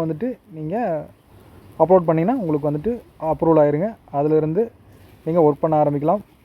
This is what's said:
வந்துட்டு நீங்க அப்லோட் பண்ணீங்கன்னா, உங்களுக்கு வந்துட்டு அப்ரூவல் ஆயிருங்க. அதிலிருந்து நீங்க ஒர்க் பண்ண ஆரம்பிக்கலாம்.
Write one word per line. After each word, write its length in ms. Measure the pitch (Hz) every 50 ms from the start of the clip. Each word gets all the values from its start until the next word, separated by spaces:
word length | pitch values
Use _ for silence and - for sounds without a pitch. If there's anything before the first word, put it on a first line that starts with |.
| 165
வந்துட்டு 240 | 160 160 151 220 254 240 - _ - 160 160
நீங்க 180 | 156 151 175 226 247 202 165 151 151 - - _ _ _ - - - - - - - - - -
அப்லோட் 260 | 160 160 185 185 175 165
பண்ணீங்கன்னா, 320 | 165 160 165 190 254 269
உங்களுக்கு 280 | 202 160 151 147 139 151
வந்துட்டு 220 | 147 151 156 214 247 226 - - _ - - 160
அப்ரூவல் 300 | 156 147 170 165 160 156
ஆயிருங்க. 260 | 151 147 147 147 180 220 226 - _ - - 143
அதிலிருந்து 440 | 147 156 156 156 156 156 160 185 233 233 - _ _ - - - - - - - -
நீங்க 140 | 160 160 175 160
ஒர்க் 180 | 151 147 139 -
பண்ண 120 | 160 156 151 151
ஆரம்பிக்கலாம். 380 | 147 143 143 143 156 185 214 196 _ _ _ _